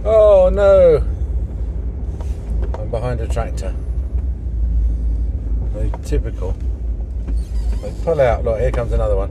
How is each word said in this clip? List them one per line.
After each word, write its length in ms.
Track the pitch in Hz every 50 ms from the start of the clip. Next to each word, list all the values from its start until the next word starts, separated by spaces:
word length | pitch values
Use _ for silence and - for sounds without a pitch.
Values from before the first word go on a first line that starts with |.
| -
Oh 460 | 214 220 220 214 208 202 190 185 185
no! 520 | 180 196 202 196 196 190 180 170 156 - 87 - - - - - - - - - - - - - - - - - - - - - - - - - - - - - - - - - - -
I'm 120 | 110 107
behind 320 | 117 110 117 123 123 113
a 40 | 110
tractor. 480 | 110 113 113 113 110 - - - - 98 - - - - - - - - - - - - - - - - - - - - - - - - - - - - - - - - - - - - - - -
Very 180 | - 107 110 101 - - -
typical. 500 | - 147 139 - 113 101 - 101 92 - - - - - - - - - - - - - - - - - - - - - - - - - -
They 140 | - - - - -
pull 160 | 170 165 147
out. 240 | 135 120 110 - -
Look, 160 | 117 113 104
here 120 | 123 131
comes 200 | 123 123 117 113
another 240 | 113 113 113 107 104
one. 140 | 98 98 98